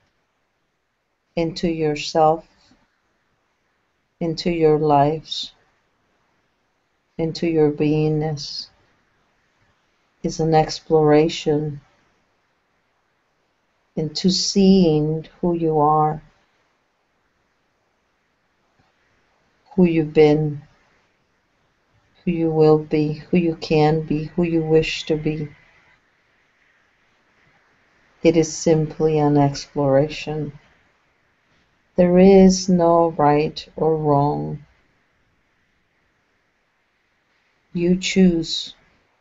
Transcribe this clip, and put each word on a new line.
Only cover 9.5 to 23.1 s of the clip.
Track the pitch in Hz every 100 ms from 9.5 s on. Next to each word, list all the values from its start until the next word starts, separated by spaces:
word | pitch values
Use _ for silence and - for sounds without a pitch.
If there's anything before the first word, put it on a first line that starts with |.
| _ _ _ _ _ _ _
It's | 170 147
an | 160 156
exploration | 156 - - 160 151 151 160 - - 147 151 143 - _ _ _ _ _ _ _ _ _ _ _ _ _ _ _ _ _ _ _ _ -
into | 156 151 190
seeing | 180 - - 190 190 175 151 151 160 156 _
who | 175
you | 170 165 156
are, | 147 156 151 156 - _ _ _ _ _ _ _ _ _ _ _ _ _ _ _ _ _ _ _ _ _ _ _ _ _ _ _ _ _ _ _ _ _ _ -
who | 180
you've | 165 156
been, | 156 151 151 151 147 - _ _ _ _ _ _ _ _ _ _ _ _ _ _ _
who | -
you | 170 165
will | 156 156 156
be, | 156 156 151